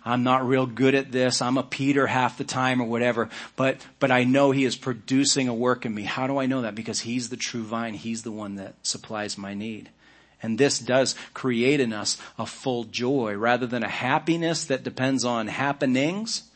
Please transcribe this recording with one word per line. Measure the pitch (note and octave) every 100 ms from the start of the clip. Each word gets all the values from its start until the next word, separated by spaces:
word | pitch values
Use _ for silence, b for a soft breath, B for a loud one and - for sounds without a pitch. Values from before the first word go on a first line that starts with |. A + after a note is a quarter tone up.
| A2+
I'm | B2
not | B2+ C3 B2+
real | C3+ B2+
good | A2+ C3 C3+
at | B2+
this. | B2 B2+ -
I'm | B2 C3
a |
Peter | B2 - C#3 C#3 B2+
half | B2+ B2 -
the | -
time | C3 C3 B2+
or | A2+
whatever. | A#2 B2 A2+ G#2+ B B -
But, | C3 - - -
but | C3+
I | B2+
know | B2 C3+ C#3
he | C3+
is | B2+ -
producing | C3 A2 - C3 C#3 C#3+ B2+
a |
work | A#2 B2 B2 A#2+
in |
me." | G#2
How | G2 - C3
do | C#3
I | C3
know | C3
that? | A#2 G#2
Because | A2+ G2+
he's | A#2 B2 A#2+
the | B2
true | - A#2+
vine. | A2 A#2 A#2 G2+
He's | A2+ A2+
the | A#2
one | G#2+ G#2 G2
that | F#2+ -
supplies | - - - G#2+ G#2 G2+
my | G2
need. | G2+ A2 G#2 - _ b b b b A2+
And | A2
this | C#3 -
does | A#2+ B2+ A#2+ - B
create | - C3 A#2 B2+ D3
in | A#2+
us | G#2 G2+ - B -
a | A2
full | - C3+ B2
joy | A2+ A#2 B2 C#3 A2 G2+
rather | A#2 B2 B2
than | A#2+
a | G#2
happiness | - B2 D#3 D#3 E3+ E3 D#3 -
that | C3
depends | B2+ - C3 C3
on | A#2+ A#2 G#2+
happenings. | G2 C#3 C#3+ C3+ B2+ D3+ G3 A3+ - -